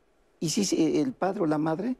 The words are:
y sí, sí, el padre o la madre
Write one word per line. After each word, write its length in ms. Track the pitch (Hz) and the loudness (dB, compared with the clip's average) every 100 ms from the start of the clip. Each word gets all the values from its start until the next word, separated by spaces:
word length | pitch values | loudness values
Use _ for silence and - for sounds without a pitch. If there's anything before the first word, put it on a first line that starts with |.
| _ _ _ - | _ _ _ -6
y 100 | 160 | -2
sí, 140 | 220 190 | 0 0
sí, 340 | - 320 - | 2 2 2
el 140 | 262 | 0
padre 280 | - 180 202 | -2 -2 0
o 40 | 165 | 0
la 100 | 151 | 0
madre 380 | 156 160 226 | 0 -2 -4